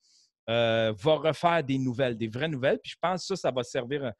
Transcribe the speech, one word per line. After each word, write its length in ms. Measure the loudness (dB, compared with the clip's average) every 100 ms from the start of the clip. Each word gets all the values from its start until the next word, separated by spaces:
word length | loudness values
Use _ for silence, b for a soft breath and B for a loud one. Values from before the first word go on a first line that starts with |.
| b b b _ -2
euh, 420 | 2 4 4 2 2
va 180 | 2 4
refaire 460 | 2 2 2 2
des 160 | 0 -2
nouvelles, 380 | 0 0 0 -2
des 100 | -4
vraies 220 | -4 -4
nouvelles. 320 | 0 0 0
Puis 100 | -4
je 40 | -6
pense 220 | -4 -2
que 40 | -4
ça, 80 | -4
ça 140 | -2
va 100 | -2
servir, 420 | -2 -4 -4 -4
euh, 60 | -6 -8